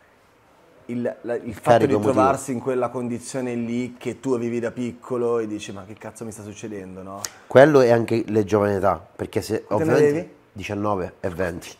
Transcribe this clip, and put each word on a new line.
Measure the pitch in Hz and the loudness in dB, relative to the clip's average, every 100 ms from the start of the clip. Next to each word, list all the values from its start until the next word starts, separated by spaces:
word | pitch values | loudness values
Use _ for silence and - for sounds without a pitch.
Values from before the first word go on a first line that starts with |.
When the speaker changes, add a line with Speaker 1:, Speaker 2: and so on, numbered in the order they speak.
| _ _ _ _ _ _ _ _ - | _ _ _ _ _ _ _ _ -10
Speaker 1:
il, | 120 | -6
la, | 120 - 113 | -6 -6 -6
il | 117 117 | -6 -6
Speaker 2:
Il | |
Speaker 1:
fatto | |
di | 98 | -4
Speaker 2:
carico | - 117 107 | 4 4 4
emotivo. | 104 110 | 2 2
Speaker 1:
trovarsi | 131 131 135 139 | 2 2 0 -4
in | 120 | -6
quella | 131 127 120 | -4 -2 -4
condizione | 127 120 117 - 131 127 | -4 -6 -8 -8 -8 -6
lì | 120 117 120 123 - | -6 -4 -4 -6 -8
che | 123 110 | -10 -6
tu | 135 | -2
avevi | 120 117 120 | -2 -2 -4
da | 113 | -4
piccolo | 127 120 120 - 123 120 117 | -6 -8 -10 -6 -2 0 -2
e | 107 | -4
dici, | 104 - | -8 -10
"Ma | 98 | -14
che | 98 | -16
cazzo | 104 110 - | -16 -16 -14
mi | 113 | -14
sta | 104 | -12
succedendo", | 104 98 113 104 92 92 | -14 -14 -12 -12 -12 -14
no? | 95 98 104 - - | -14 -12 -14 -16 4
Speaker 2:
Quello | 123 147 143 | 8 10 8
è | 120 | 8
anche | 117 110 113 - | 4 4 -2 2
le | 110 | 0
giovane | 95 104 101 98 | 2 2 2 2
età, | 95 82 - - | 0 0 -6 -10
perché | 92 107 | -6 -6
se, | - 107 | -4 -6
Speaker 1:
Quanti | - 104 | -2 -2
anni | 160 | 2
Speaker 2:
ovviamente, | 151 147 151 | 4 4 2
Speaker 1:
avevi? | 180 - _ | -6 -16 _
Speaker 2:
diciannove | 101 92 101 104 98 90 - | -14 -8 -4 -2 -2 -4 -6
e | 98 | -8
venti, | 85 90 85 - | -4 -4 -6 -14